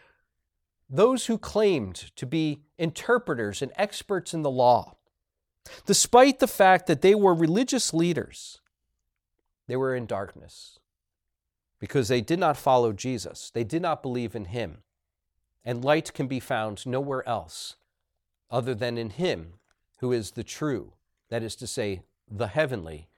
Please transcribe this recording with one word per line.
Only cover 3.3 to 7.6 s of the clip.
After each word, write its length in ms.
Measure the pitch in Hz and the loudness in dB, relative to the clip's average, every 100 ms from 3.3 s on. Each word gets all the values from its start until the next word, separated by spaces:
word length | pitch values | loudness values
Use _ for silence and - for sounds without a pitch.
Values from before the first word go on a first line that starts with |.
| 123 104 95 | -4 -4 -4
and 100 | 135 - | -6 -2
experts 580 | 202 - - 190 - | -4 -4 -6 -6 -4
in 80 | 165 | -4
the 80 | 147 | -2
law, 480 | 127 123 117 - - _ _ _ _ _ _ - - - | 4 6 6 2 -14 _ _ _ _ _ _ -20 -6 0
despite 520 | 196 - 240 277 269 | 2 6 8 8 6
the 80 | 254 | 2
fact 400 | - 190 180 - | 6 6 6 4
that 140 | 147 | 4
they 140 | 185 | 6
were 200 | 208 196 | 6 6
religious 600 | 165 160 190 | 6 4 2